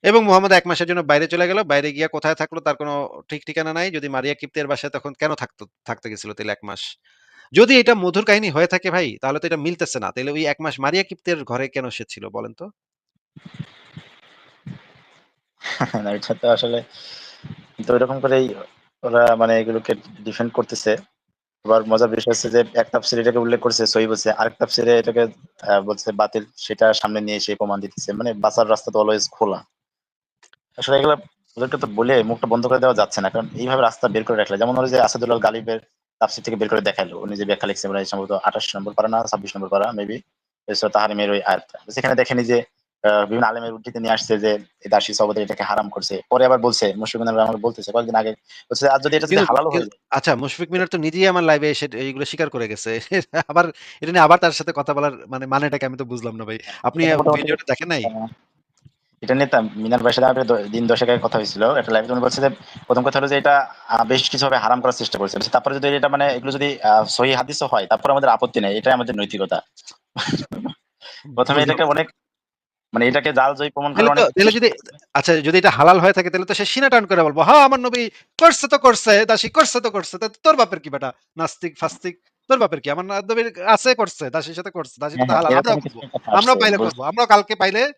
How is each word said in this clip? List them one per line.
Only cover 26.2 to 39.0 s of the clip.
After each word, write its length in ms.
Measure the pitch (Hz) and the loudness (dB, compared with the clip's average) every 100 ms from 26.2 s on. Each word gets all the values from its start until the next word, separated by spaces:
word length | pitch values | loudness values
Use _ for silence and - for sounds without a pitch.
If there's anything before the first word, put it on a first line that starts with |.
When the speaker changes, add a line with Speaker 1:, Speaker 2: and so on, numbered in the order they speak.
| 104 110 104 - | -2 -2 -8 -16
Speaker 2:
সেটা 360 | - 107 110 | -12 2 2
সামনে 280 | 107 107 107 | 4 -2 -4
নিয়ে 160 | 104 104 | -4 -4
এসে 180 | - | -4
প্রমাণ 240 | 101 104 101 | -4 -4 -4
দিতেছে। 340 | 98 - - | -6 -10 -8
মানে, 200 | 104 120 | -6 -6
বাঁচার 360 | 107 107 120 107 | -2 0 2 2
রাস্তা 220 | 107 - | 0 0
তো 120 | 110 | 0
always 260 | 107 107 - | 2 0 -4
খোলা। 320 | - 104 92 _ _ _ _ _ _ _ _ _ _ _ - | -2 -2 -2 _ _ _ _ _ _ _ _ _ _ _ -10
আসলে 220 | 131 139 | 0 2
এগুলা 160 | 151 147 - _ _ 113 | 2 0 -4 _ _ -8
ওদেরকে 200 | 127 135 | -6 -4
তো 100 | 123 | -4
বলে 360 | 104 120 131 | -2 2 2
মুখটা 240 | 110 113 120 | 2 -4 -2
বন্ধ 200 | 117 123 | -2 0
করে 120 | 127 | 2
দেওয়া 160 | 127 | 2
যাচ্ছে 260 | 110 101 - | 2 0 -2
না, 80 | 98 | -4
কারণ 180 | 113 110 | -4 -6
এইভাবে 260 | 101 123 131 | -8 -2 0
রাস্তা 260 | 117 - 120 | 0 0 -2
বের 160 | 107 | -2
করে 140 | 107 110 | -2 -2
রাখলে, 200 | 101 98 | 0 0
যেমন 200 | 117 127 | 0 0
ওই 120 | 127 | 0
যে 120 | 127 | 2
আসাদুল্লাহ 380 | 113 117 120 117 | 2 0 -2 0
গালিবের 400 | 110 113 110 113 _ _ _ _ | 0 -2 -6 -8 _ _ _ _
তাফসীর 240 | 110 - | -2 -2
থেকে 140 | - 110 | -8 -4
বের 120 | 107 | 0
করে 120 | 110 | 0
দেখাইলো, 380 | 101 98 90 87 | 0 -4 -6 -8
উনি 160 | 101 | -12
যে 100 | 101 | -8
ব্যাখ্যা 220 | 101 98 101 | -4 -4 -4
লিখছে, 200 | 101 98 | -6 -6
মানে, 180 | 98 | -6
সম্ভবত 260 | 95 98 98 | -6 -8 -4
আঠাশ 440 | 101 - - - | -2 -2 -4 -8
নম্বর 180 | 101 101 | -8 -6
পারা 140 | 104 | -2